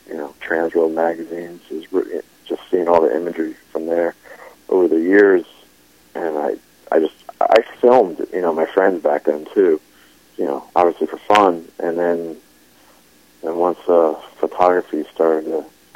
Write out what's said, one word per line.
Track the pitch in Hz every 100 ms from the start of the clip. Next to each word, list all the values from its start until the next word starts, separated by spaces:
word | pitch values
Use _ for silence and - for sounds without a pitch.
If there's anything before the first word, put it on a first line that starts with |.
| -
you | 78
know, | 71 -
Transworld | - 82 82 82 82
magazines, | 80 82 82 82 85 87 87 -
is | 78 80
re-, | 92 - 85 - _ -
just | - -
seeing | 90 85
all | 85
the | 78 71
imagery | 87 82 78 - _
from | 78 80
there | 85 85 - - - - _ -
over | 92 85
the | 80
years. | 85 101 101 92 - - _ _ _ _ _ -
And | 85 76
I, | 73 - _ _ -
I | 80
just, | 80 - - -
I | - 110 - -
filmed, | 123 123 95 78 -
you | 90
know, | 87
my | 80 80
friends | - 98 90
back | 76 73 -
then | 76 76
too, | - 92 78 _ _ _ _ _ -
you | 85
know, | 69 - 82
obviously | 87 80 80
for | 80
fun. | - 104 98 85 82 -
And | 85 82
then, | 87 85 82 78 _ _ _ _ _ _ _ _ _ _
and | 82 85
once, | 87 82 -
uh, | 85 80 78 - -
photography | - - 90 90 - 78 -
started | - 82 78 80
to | 80 73 _ _